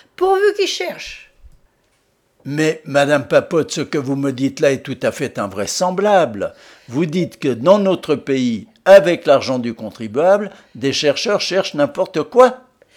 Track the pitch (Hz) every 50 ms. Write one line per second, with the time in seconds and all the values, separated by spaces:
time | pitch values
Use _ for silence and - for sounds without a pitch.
0 | - _ _ - 359 381 392 381 403 415 403 415 381 - - - 370 339 - -
1 | - - - - - _ _ _ - - - _ _ _ _ _ _ _ _ _
2 | _ _ _ _ _ _ _ _ - 127 143 151 156 156 160 160 - - 135 143
3 | 143 139 147 139 131 - 170 143 - - 180 160 139 - - 160 139 - - 151
4 | 131 131 139 139 139 139 127 120 135 135 135 - 156 143 135 - - 143 127 -
5 | - 117 - - 147 113 - - 104 101 95 101 101 - - - 180 180 180 185
6 | 196 214 202 185 160 123 107 101 92 82 - _ - - - _ _ - 117 139
7 | 180 156 147 185 170 - - - - 143 120 110 123 175 202 208 196 190 185 -
8 | - - 147 120 - - 139 131 127 120 113 101 - _ _ _ - 185 196 196
9 | 160 175 170 - - - 139 127 104 120 131 127 117 120 113 - 110 104 - -
10 | 113 107 104 131 165 185 196 214 214 190 - - _ _ _ 113 131 139 127 -
11 | 151 147 139 - - 226 208 185 - - 175 190 180 - - 147 147 143 - 180
12 | 185 - - 160 147 - - 233 254 247 254 - - _ _ _ _ _ _